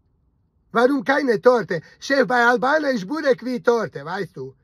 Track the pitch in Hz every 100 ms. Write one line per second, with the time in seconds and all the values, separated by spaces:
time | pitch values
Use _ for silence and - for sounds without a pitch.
0 | _ _ _ _ _ _ _ 214 262 277
1 | 202 285 277 208 247 247 165 170 - _
2 | - 277 247 247 240 247 254 311 294 247
3 | 185 302 294 - 233 247 240 233 185 147
4 | 147 190 185 156 131 -